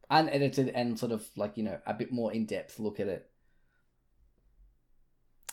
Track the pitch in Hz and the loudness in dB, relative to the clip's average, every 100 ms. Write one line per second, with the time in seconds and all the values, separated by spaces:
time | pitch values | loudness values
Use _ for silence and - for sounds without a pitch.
0 | - 151 156 143 139 - 127 123 120 113 | 4 4 6 4 2 4 2 2 0 0
1 | 120 110 - - 104 113 107 85 - 107 | -2 -2 -4 -4 -4 -2 -4 -4 -6 -4
2 | 127 123 110 113 107 95 - - 107 104 | -2 -2 -2 0 -2 -4 -6 -6 -6 -2
3 | 98 87 - _ _ _ _ _ _ _ | -4 -4 -8 _ _ _ _ _ _ _
4 | _ _ _ _ _ _ - _ _ _ | _ _ _ _ _ _ -20 _ _ _
5 | _ _ _ _ - | _ _ _ _ -20